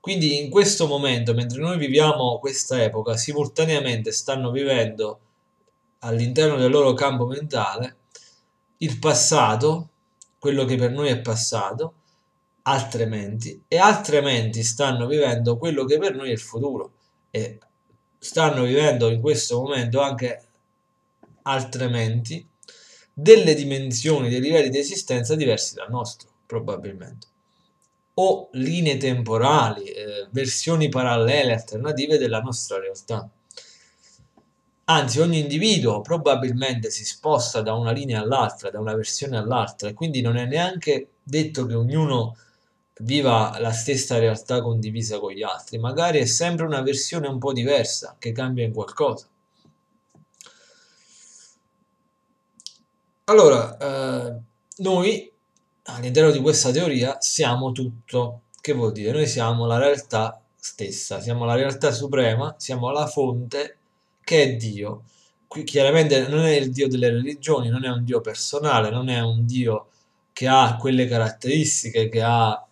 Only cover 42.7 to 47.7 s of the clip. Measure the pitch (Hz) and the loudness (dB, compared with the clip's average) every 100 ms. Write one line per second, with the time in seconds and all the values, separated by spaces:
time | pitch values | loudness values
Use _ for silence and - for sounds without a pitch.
42.7 | _ _ _ 110 143 135 113 107 - 117 | _ _ _ -2 0 2 2 0 -2 -4
43.7 | 113 - 131 - 120 113 107 - 123 117 | -4 -4 -4 -2 2 2 0 -2 -2 -2
44.7 | 113 110 113 104 104 98 95 104 90 - | -2 -4 -6 -6 -6 -8 -6 -6 -8 -10
45.7 | 113 123 147 170 156 120 - 170 170 160 | -8 -4 0 0 2 0 0 0 -2 -2
46.7 | 143 131 127 - 170 143 131 135 127 123 | -2 -2 -2 -4 -4 -4 -4 -4 -2 2